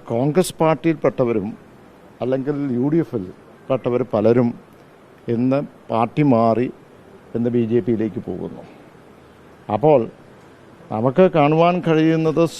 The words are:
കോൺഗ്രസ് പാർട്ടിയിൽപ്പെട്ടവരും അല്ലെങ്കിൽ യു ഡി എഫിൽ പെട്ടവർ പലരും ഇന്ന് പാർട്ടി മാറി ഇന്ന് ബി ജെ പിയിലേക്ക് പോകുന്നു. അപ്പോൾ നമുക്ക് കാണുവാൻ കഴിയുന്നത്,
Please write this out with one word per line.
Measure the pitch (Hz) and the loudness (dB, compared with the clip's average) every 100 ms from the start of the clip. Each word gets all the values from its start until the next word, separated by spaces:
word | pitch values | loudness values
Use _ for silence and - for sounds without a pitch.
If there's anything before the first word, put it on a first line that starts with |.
| - | -2
കോൺഗ്രസ് | 120 143 156 175 - | -2 0 0 -2 0
പാർട്ടിയിൽപ്പെട്ടവരും | 160 156 165 156 143 113 120 110 101 - - - - - - - | 0 0 0 0 -2 0 0 0 -4 -10 -20 -20 -20 -20 -20 -8
അല്ലെങ്കിൽ | 123 131 131 143 143 120 | -4 -4 -4 -4 -4 -2
യു | 139 | 0
ഡി | 165 | -2
എഫിൽ | - 117 90 - - - - | -2 -6 -8 -14 -20 -18 -6
പെട്ടവർ | 131 127 123 123 | -4 -2 -2 -2
പലരും | 110 107 120 120 - - - - - - - - | 2 4 4 2 -2 -16 -20 -20 -20 -20 -16 -6
ഇന്ന് | 117 127 135 - - - | -2 0 0 -4 -14 -6
പാർട്ടി | 113 117 - 147 | -2 -2 0 2
മാറി | 113 113 113 127 - - - - - - 117 | 4 4 2 -2 -6 -20 -20 -20 -20 -10 -4
ഇന്ന് | 120 120 | -2 -2
ബി | 113 | 0
ജെ | 117 110 | -2 0
പിയിലേക്ക് | 110 110 92 95 | -2 -2 -6 -10
പോകുന്നു. | 90 87 - - - - - - - - - - - - | -10 -10 -14 -20 -20 -20 -20 -20 -20 -20 -20 -20 -20 -6
അപ്പോൾ | 104 151 139 113 - - - - - - - - | 0 4 4 2 -10 -20 -20 -20 -20 -20 -20 -10
നമുക്ക് | 110 127 135 185 165 | -2 -2 4 4 4
കാണുവാൻ | 147 160 170 180 165 | 2 4 2 2 0
കഴിയുന്നത്, | 160 160 160 160 156 165 - | 2 2 2 0 0 -2 -2